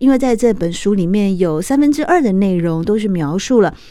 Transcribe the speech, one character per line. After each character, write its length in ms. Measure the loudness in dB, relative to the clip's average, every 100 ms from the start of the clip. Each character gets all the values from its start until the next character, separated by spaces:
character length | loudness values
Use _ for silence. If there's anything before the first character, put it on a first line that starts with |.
因 100 | 0
为 80 | 2
在 160 | 0
这 180 | 0 0
本 180 | 0 -4
书 220 | -4 -2
里 120 | 0 0
面 320 | 0 0 0
有 220 | -2 -2
三 180 | -2 0
分 140 | 2
之 100 | 0
二 160 | 0 0
的 120 | 2
内 240 | 2 0 0
容 260 | -2 -2
都 160 | -2 -2
是 80 | -2
描 300 | -2 -2 -4
述 220 | 0 2
了 120 | 2 0 -14